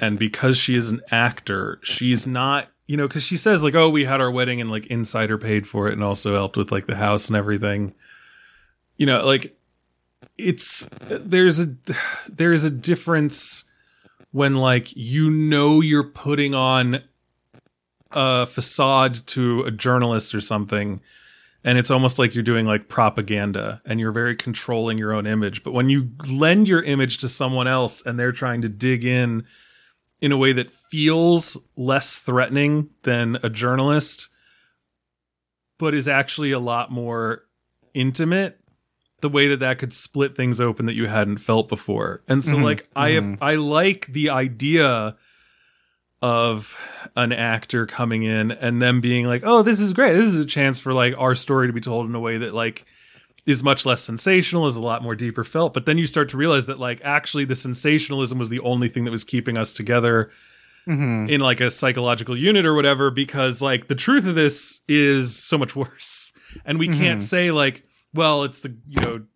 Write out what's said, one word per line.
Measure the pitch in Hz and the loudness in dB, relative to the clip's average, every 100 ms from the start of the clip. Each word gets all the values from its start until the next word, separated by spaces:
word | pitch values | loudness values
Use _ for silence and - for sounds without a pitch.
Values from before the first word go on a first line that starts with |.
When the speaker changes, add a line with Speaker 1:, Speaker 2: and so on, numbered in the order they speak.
Speaker 1:
and | 110 104 | -4 0
because | 110 - 131 123 | -2 0 2 2
she | - | 0
is | 123 117 | 0 -2
an | 117 - | -4 -2
actor, | 117 120 - - 98 101 - | 0 2 -2 -6 -6 -6 -8
she's | - - 123 120 131 | -10 -4 0 0 -2
not, | 127 131 143 - _ - | -4 -2 -2 -6 _ -6
you | 147 | -4
know, | 139 | -2
'cause | 151 | -4
she | - 175 | -6 -2
says, | 220 196 | 2 2
like, | 151 | 4
"Oh, | 156 160 | 4 4
we | 151 135 | 4 0
had | 135 | 0
our | 127 | 0
wedding | 123 123 123 | 0 -2 -2
and, | 113 | -4
like, | 110 107 | -6 -6
Insider | 117 110 117 110 107 | -6 -4 -2 -2 -2
paid | 113 107 104 | 0 -2 -2
for | 101 104 | -2 -2
it | |
and | 107 | 0
also | 104 101 104 | -2 -2 0
helped | 101 98 - | 0 -2 -4
with, | 101 | -2
like, | 101 - | -4 -4
the | 101 | -2
house | 104 104 - | 0 0 0
and | 107 | -2
everything." | 104 101 104 101 101 - _ - _ _ _ _ _ _ _ - | 0 -2 -2 -4 -6 -10 _ -20 _ _ _ _ _ _ _ -2
You | 143 | 2
know, | 127 135 | 2 2
like, | 135 - _ _ _ _ _ _ _ - - | 2 -2 _ _ _ _ _ _ _ -20 -6
it's, | 196 135 - - - - - | -4 -2 -2 -4 -6 -12 -10
there's | - 208 185 185 156 | -10 0 4 6 4
a, | 170 127 - - | 0 -4 -8 -6
<sighs> | - - - | -6 -8 -10
there | - 165 | 0 2
is | 165 | 4
a | 156 | 2
difference | 135 135 170 - 160 147 - - - - _ _ _ _ _ _ | -2 0 -2 0 0 0 -2 -6 -8 -10 _ _ _ _ _ _
when, | 135 139 | 0 2
like, | 135 131 123 120 - | 2 2 2 0 -8
you | 113 139 156 | -4 0 2
know, | 156 156 147 143 156 | 2 2 4 6 6
you're | 156 147 143 | 4 2 0
putting | - 143 147 143 | -6 -4 -2 0
on | 135 131 131 123 131 - _ _ _ _ _ _ _ _ _ _ | 2 2 2 2 -2 -6 _ _ _ _ _ _ _ _ _ _
a | 151 135 127 123 | -2 2 2 0
facade | - 123 - 135 135 131 120 - | -4 -4 0 2 4 2 0 -6
to | - 123 120 | -2 0 0
a | 131 | -2
journalist | 107 127 123 120 113 - | -2 0 2 2 0 -2
or | 107 | -6
something, | 101 107 104 104 104 95 - _ _ _ _ _ | -4 -4 -2 -4 -4 -8 -12 _ _ _ _ _
and | 123 123 | 2 2
it's | 123 | 4
almost | 131 127 127 | 2 2 2
like | 123 | 2
you're | 117 | 2
doing, | 117 117 110 | 0 0 2
like, | 107 - | -2 -2
propaganda | - 113 110 104 104 104 98 104 110 | 2 2 2 -2 -2 -2 -4 -6 -10
and | - 113 | -6 -4
you're | 110 | -2
very | 110 120 113 | -2 -2 -2
controlling | - 113 - 117 113 110 | -6 -8 -4 -4 -2 -2
your | 107 | -2
own | 107 104 | -2 -2
image. | 110 104 101 | -2 -2 -4
But | - | -4
when | 123 131 | 0 2
you | 139 127 120 151 | 2 0 -6 -6
lend | 135 156 190 208 | 0 4 6 6
your | 170 | 4
image | 151 139 131 - | 2 0 0 -2
to | 131 | -6
someone | - 131 127 123 | -4 -2 -2 0
else | 131 120 - - | 0 0 -4 -8
and | 120 | -4
they're | 123 | -4
trying | 120 127 120 | -2 -4 -4
to | 113 | -4
dig | 104 127 127 | -2 0 0
in | 123 127 120 113 120 _ _ _ _ _ _ _ | 0 0 0 -2 -6 _ _ _ _ _ _ _
in | 147 | 0
a | 139 | 4
way | 135 | 4
that | 127 123 | 2 -2
feels | - - 156 151 160 170 170 160 - - - | -10 -10 -2 2 4 4 4 2 -6 -12 -6
less | 127 135 - - | -2 0 0 -4
threatening | - 123 120 135 143 151 147 _ | -2 0 2 2 2 2 -2 _
than | - 123 117 120 | -2 0 0 -2
a | 117 | -4
journalist, | 110 123 131 139 147 - - - _ _ _ _ _ _ _ _ _ _ _ _ _ _ - | -4 -2 0 2 2 0 -6 -12 _ _ _ _ _ _ _ _ _ _ _ _ _ _ -6
but | 160 | -2
is | 147 135 | 0 2
actually | 135 139 - 147 | 0 0 -4 -4
a | 135 | -2
lot | 120 117 120 | -2 -4 -4
more | 123 117 117 113 113 _ _ _ _ _ | -8 -6 -4 -4 -6 _ _ _ _ _
intimate, | 139 131 131 165 180 196 - _ _ _ _ _ _ | -2 -2 0 0 0 -2 -8 _ _ _ _ _ _
the | 147 | -2
way | 143 143 | 2 4
that | 139 | 2
that | 131 131 | 0 -2
could | 127 | -6
split | - - 143 139 - | -10 -8 -2 -2 0
things | 127 117 | 0 2
open | 120 107 117 | 0 0 -4
that | |
you | 113 110 | -2 -2
hadn't | 110 101 104 | 0 0 -2
felt | - 113 110 | 2 2 2
before. | 107 - 110 101 - - | -4 -4 -4 -4 -6 -2
And | 135 | -2
so, | 143 | 2
Speaker 2:
Mm-hmm. | 139 | 2
Speaker 1:
like, | 147 101 - | 2 0 -6
I, | - 147 | -2 2
Speaker 2:
Mm-hmm. | 160 101 98 | 2 0 -2
Speaker 1:
I | 143 156 | 0 0
like | 147 151 185 190 - | 2 2 2 0 -4
the | 135 151 | -2 0
idea | 135 131 113 139 165 147 120 107 107 _ _ _ _ _ _ _ _ _ _ | 0 -2 -2 0 4 4 2 -4 -8 _ _ _ _ _ _ _ _ _ _
of | 123 117 117 110 107 - - - - | 0 2 2 0 -8 -16 -18 -18 -8
an | - 120 | -2 0
actor | 120 117 113 - 120 113 | 0 0 -2 0 -2 -2
coming | - 120 113 | -2 -2 -2
in | 110 110 110 | 0 0 0
and | 117 120 120 | -2 -2 2
them | 123 123 | 2 4
being | 120 123 120 | 2 0 0
like, | 123 | 0
"Oh, | 202 233 | 4 6
this | 214 208 | 6 2
is | 208 | 2
great. | 185 262 | 2 4
This | 170 226 | 6 4
is | 170 | 2
a | |
chance | 143 151 139 127 | 0 0 0 0
for, | - | -2
like, | 131 123 127 | 2 2 2
our | 127 127 | 0 0
story | - 135 127 | 0 2 2
to | |
be | 117 | -2
told | 113 117 117 | -4 -4 -4
in | 117 | -4
a | |
way | 117 113 | -4 -4
that, | 117 | -4
like, | 107 113 - - _ _ _ _ _ - | -4 -4 -6 -14 _ _ _ _ _ -2
is | 135 | 2
much | 135 135 139 | 2 2 2
less | 123 | 0
sensational, | - 113 - 185 170 175 151 | -2 -4 2 2 2 0 0
is | |
a | 117 | 0
lot | 117 117 | -4 -4
more | 120 | -4
deeper | 110 120 113 | -6 -4 -6
felt." | 113 156 165 | -4 -2 -2
But | - 123 | 0 0
then | 160 | 0
you | 156 | 0
start | - 135 | 0 -2
to | 131 | 0
realize | 156 143 120 | 2 2 0
that, | 135 | -6
like, | 123 120 | -6 -6
actually | 143 147 - 147 | -4 -2 -2 -4
the | 135 | -4
sensationalism | 127 131 123 151 151 151 139 127 127 | -4 -6 -4 0 2 0 -4 -4 -4
was | 113 | -4
the | 120 | -4
only | 123 123 120 | -2 0 0
thing | 123 | -2
that | 120 | -4
was | 113 | -4
keeping | - 123 117 113 | -4 -4 -2 -2
us | 107 | -4
together | - 107 120 117 113 110 _ _ _ _ _ - | -4 -2 0 2 2 0 _ _ _ _ _ -6
Speaker 2:
Mm-hmm. | 147 139 113 110 | -2 -2 -2 0
Speaker 1:
in, | 147 | 0
like, | 135 123 | 2 2
a | 123 | 0
psychological | - 135 127 123 120 113 123 | 0 0 0 0 -2 -2 -2
unit | 170 214 165 | 2 4 4
or | |
whatever, | 151 143 135 139 | 4 2 2 2
because, | 123 135 143 131 120 | 0 -4 -2 -2 0
like, | 135 127 - | -2 -2 -2
the | |
truth | 135 - 277 185 | -4 2 2 2
of | |
this | 165 151 151 - - - | 2 2 0 -6 -8 0
is | 147 143 139 127 110 | 2 4 2 0 -4
so | - 156 | -2 0
much | 127 139 | 0 -4
worse. | 127 - - - - - - - | -8 -8 -10 -8 -10 -16 -20 -14
And | - 156 | -6 -2
we | 165 | 0
can't | 151 180 160 | 2 2 0
Speaker 2:
Mm-hmm. | 101 | -2
Speaker 1:
say, | 180 175 | 0 2
like, | 156 139 131 _ _ _ | 2 0 -2 _ _ _
"Well, | 151 156 147 | 0 2 2
it's | 139 131 | -2 -6
the," | 139 117 143 | -12 -14 -8
you | 139 | -4
know | 127 117 107 | -2 -4 -12